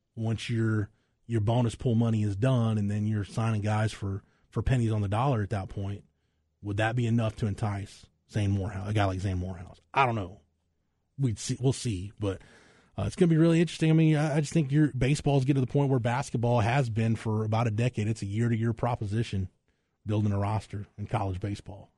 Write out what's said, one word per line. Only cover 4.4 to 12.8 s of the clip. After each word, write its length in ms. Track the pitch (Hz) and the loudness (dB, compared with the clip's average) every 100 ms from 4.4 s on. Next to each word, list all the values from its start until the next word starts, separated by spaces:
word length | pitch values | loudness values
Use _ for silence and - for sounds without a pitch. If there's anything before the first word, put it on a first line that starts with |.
| _ | _
for 140 | - | -4
pennies 280 | - 131 113 | 0 2 2
on 100 | 107 | 0
the 60 | 101 | 0
dollar 360 | 104 139 117 | 0 0 0
at 80 | 101 | -2
that 180 | 104 95 | -4 -6
point, 340 | - 98 101 - _ _ _ _ _ | -8 -8 -8 -14 _ _ _ _ _
would 140 | 101 101 | -6 -2
that 180 | 110 123 | 0 0
be 100 | 117 | 2
enough 300 | 117 110 - | 2 0 -2
to 100 | 113 | -4
entice 640 | 98 110 101 101 - - _ _ | -2 -2 -4 -8 -14 -20 _ _
Zane 180 | 107 101 | -2 0
Morehouse, 400 | 101 95 104 98 | 0 -2 -6 -4
a 40 | |
guy 120 | 107 98 | 0 0
like 140 | 92 | 0
Zane 180 | 98 90 | -4 -4
Morehouse? 420 | 90 90 90 - _ | -4 -8 -14 -20 _
I 140 | - 131 | 2 2
don't 80 | 110 | 0
know. 240 | 87 107 _ _ _ _ _ _ _ - | -6 -12 _ _ _ _ _ _ _ -4
We'd 180 | 131 104 | -2 -2
see, 180 | - 127 | -6 -2
we'll 120 | 131 | -2
see, 380 | - 123 92 101 - | -2 -4 -6 -8 -6
but, 220 | 104 92 - - - _ | -6 -6 -12 -20 -20 _